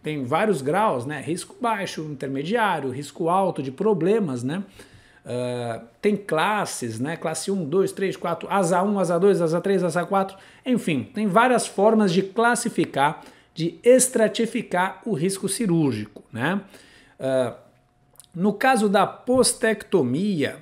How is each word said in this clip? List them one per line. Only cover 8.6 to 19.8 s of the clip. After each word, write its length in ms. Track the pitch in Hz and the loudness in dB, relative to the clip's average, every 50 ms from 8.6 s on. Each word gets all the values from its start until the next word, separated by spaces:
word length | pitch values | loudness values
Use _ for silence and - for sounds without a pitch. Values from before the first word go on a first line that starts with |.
| 190 160 180 175 | 2 2 2 2
um, 160 | 190 202 208 196 | 2 2 2 0
asa 200 | 185 165 180 170 | 0 0 2 4
dois, 220 | 185 202 190 165 | 4 4 4 4
asa 200 | 175 160 160 175 | 2 0 0 0
três, 220 | 175 196 196 185 | 0 2 0 2
asa 220 | 180 175 147 175 170 | 0 0 0 -2 -2
quatro. 320 | 170 190 196 190 196 - - - - - - _ | 0 0 0 0 0 -6 -18 -20 -20 -20 -12 _
Enfim, 380 | 262 254 208 - - 160 131 | 0 0 0 2 0 -2 -2
tem 240 | 107 - - 208 220 | -2 -6 -6 -2 -2
várias 400 | 208 175 220 240 254 247 131 - | 2 4 4 4 4 4 2 0
formas 460 | - - - 196 220 220 220 208 190 | -2 0 4 4 4 6 6 4 4
de 100 | 165 190 | 4 2
classificar, 1000 | 190 - - 233 226 - 240 - - 214 - - 165 - - 147 135 147 165 - - - - - _ _ _ | 0 0 -2 0 2 2 2 2 -2 -4 -2 -2 -2 -2 0 0 0 0 0 -4 -14 -20 -20 -20 _ _ _
de 240 | - 160 170 - - | -4 -4 -4 -4 0
estratificar 1200 | - 233 247 262 247 - - 226 220 208 208 - 233 220 - 240 - - - 180 185 190 - - - | 6 6 8 8 6 4 2 2 2 2 2 -2 -2 -2 -2 -6 -6 -2 0 0 0 0 -4 -8 -6
o 80 | 240 208 | -4 -4
risco 340 | 135 160 190 190 190 - 180 | -2 -2 -2 -2 -2 -4 -6
cirúrgico, 760 | - - 240 190 170 165 156 139 117 104 107 - - - - _ | -4 -2 0 2 2 2 2 2 0 -2 -6 -10 -14 -20 -20 _
né? 280 | - 113 123 151 190 202 196 - - - - - - - _ _ _ _ | -8 -4 -2 -2 -2 -4 -6 -10 -20 -20 -20 -20 -20 -20 _ _ _ _
Ah, 380 | 135 131 131 131 127 127 - - - - _ _ _ _ _ _ _ _ _ _ - _ _ | -4 0 0 0 0 0 -4 -10 -20 -20 _ _ _ _ _ _ _ _ _ _ -20 _ _
no 180 | 165 180 208 | 0 0 0
caso 360 | 202 208 - 262 269 220 220 208 | 0 2 2 2 4 4 2 2
da 180 | 190 208 185 | 4 4 2
postectomia 1500 | - - - - - 247 262 233 - - - - 220 220 208 | 2 -2 -10 -2 0 2 4 4 2 2 0 0 0 0 -2